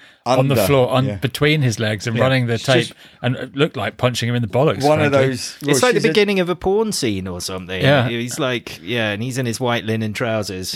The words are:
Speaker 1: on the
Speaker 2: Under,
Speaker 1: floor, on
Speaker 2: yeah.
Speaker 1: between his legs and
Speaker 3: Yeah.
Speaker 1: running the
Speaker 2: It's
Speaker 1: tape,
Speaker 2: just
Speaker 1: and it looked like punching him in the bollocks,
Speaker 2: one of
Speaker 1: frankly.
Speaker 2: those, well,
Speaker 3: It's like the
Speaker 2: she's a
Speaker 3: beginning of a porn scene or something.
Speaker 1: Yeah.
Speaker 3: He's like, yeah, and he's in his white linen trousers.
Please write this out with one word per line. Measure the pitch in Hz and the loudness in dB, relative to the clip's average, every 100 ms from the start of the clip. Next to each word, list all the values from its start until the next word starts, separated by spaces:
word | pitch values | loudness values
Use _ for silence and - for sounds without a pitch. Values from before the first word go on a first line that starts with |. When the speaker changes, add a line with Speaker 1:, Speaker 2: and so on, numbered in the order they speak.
| - _ 120 | -20 _ 0
Speaker 1:
on | 131 135 | 2 4
the | 127 | 2
Speaker 2:
Under, | 101 | 4
Speaker 1:
floor, | 139 123 | 4 4
on | 127 131 | 2 0
Speaker 2:
yeah. | 101 | -2
Speaker 1:
between | 135 - 147 156 | -4 0 2 2
his | 127 107 | 2 0
legs | 110 107 120 | -2 -4 -4
and | 117 | 0
Speaker 3:
Yeah. | |
Speaker 1:
running | 131 131 120 | 2 2 0
the | 113 | -2
Speaker 2:
It's | |
Speaker 1:
tape, | - 135 117 | 2 2 0
Speaker 2:
just | - - - | -6 -20 -6
Speaker 1:
and | 123 131 | -4 -4
it | 131 131 | -4 -2
looked | 160 131 | -2 -2
like | 117 - | -6 -2
punching | 127 120 117 | -2 0 -2
him | |
in | 120 | 0
the | 117 | 0
bollocks, | 120 156 104 | 2 2 2
Speaker 2:
one | 139 156 | 2 4
of | 147 | 4
Speaker 1:
frankly. | 139 131 | 4 2
Speaker 2:
those, | 123 - - | 0 -8 -6
well, | 139 | 0
Speaker 3:
It's | 143 | 2
like | 254 | 4
the | 226 | 4
Speaker 2:
she's | 156 | 2
a | |
Speaker 3:
beginning | 185 202 196 | 2 2 2
of | 175 | 0
a | 175 | -2
porn | 190 202 220 | 0 0 0
scene | - 120 98 92 | -2 -2 -2 -4
or | 90 | -8
something. | - 92 90 92 | -8 -8 -6 0
Speaker 1:
Yeah. | 135 143 120 | 2 4 2
Speaker 3:
He's | 117 120 120 | -2 -6 -4
like, | 131 120 - - | -4 -4 -8 -12
yeah, | 82 120 107 | -6 -2 -2
and | 101 | -4
he's | 123 123 | -4 -4
in | 123 | -4
his | 110 | -2
white | 123 117 98 | -2 -2 -2
linen | 110 110 | -4 -4
trousers. | 101 120 110 101 92 92 | -4 -2 -2 -4 -6 -6